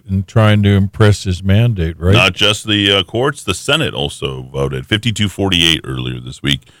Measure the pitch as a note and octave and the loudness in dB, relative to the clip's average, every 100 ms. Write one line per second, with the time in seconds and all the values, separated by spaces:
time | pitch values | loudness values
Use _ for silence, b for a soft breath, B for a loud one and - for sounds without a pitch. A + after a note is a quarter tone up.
0 | - G2 G2 A2+ G#2+ G#2+ G2+ G2+ G2 - | -6 -4 -2 2 4 4 4 4 2 2
1 | G#2+ G2+ G2 F2 G2 G2 A#2+ G2+ E2 D#2+ | 2 2 -2 -4 2 2 2 0 -4 -2
2 | E2+ G2 F#2+ F#2 G#2 G#2+ A2 G#2 G2+ G2 | 2 4 2 0 0 0 -2 0 2 2
3 | F#2 A2+ C3+ C#3+ - F#2 - D3+ A#2+ A1+ | 0 -2 -2 -4 -6 -6 -2 -2 -2 -4
4 | D2 - C#2 C2+ B1+ C2+ C#2 C2 B1+ G#2+ | -6 -6 -8 -8 -10 -4 -4 -4 -4 -4
5 | B2 G#2+ G#2 - G2 F2+ E2 D#2+ - C2 | -2 -2 -4 -2 -2 2 2 0 -4 -8
6 | B1+ B1 B1 C2+ D2 C#2 - b | -8 -8 -12 -8 -4 -4 -6 b